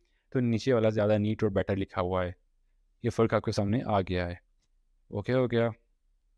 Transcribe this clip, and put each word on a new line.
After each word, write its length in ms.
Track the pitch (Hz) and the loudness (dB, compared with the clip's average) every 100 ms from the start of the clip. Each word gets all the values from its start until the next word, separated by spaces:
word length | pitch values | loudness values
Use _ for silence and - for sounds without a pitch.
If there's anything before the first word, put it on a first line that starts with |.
| _ _ _ | _ _ _
तो 80 | 135 | -2
नीचे 300 | 120 110 135 | 0 0 2
वाला 180 | 120 110 | 2 2
ज़्यादा 280 | 107 104 107 | 2 2 2
नीट 260 | 104 107 | 2 0
और 60 | 107 | 0
बेटर 260 | 98 - 98 | 0 0 -2
लिखा 240 | 95 - | -4 -4
हुआ 240 | 90 92 | -2 -2
है, 100 | 90 - _ _ _ _ _ _ | -4 -8 _ _ _ _ _ _
ये 60 | 117 | -4
फ़र्क 240 | - 113 | 0 2
आपके 180 | 110 113 | 2 0
सामने 280 | 107 101 120 | -2 0 0
आ 180 | - 101 | 0 0
गया 240 | 92 90 87 | 0 -2 -4
है, 140 | 87 _ _ _ _ _ _ - | -8 _ _ _ _ _ _ -12
ओके 220 | 104 110 | -8 -2
हो 140 | 127 123 | 0 2
गया। 220 | 117 117 - _ _ _ _ _ | 0 0 -4 _ _ _ _ _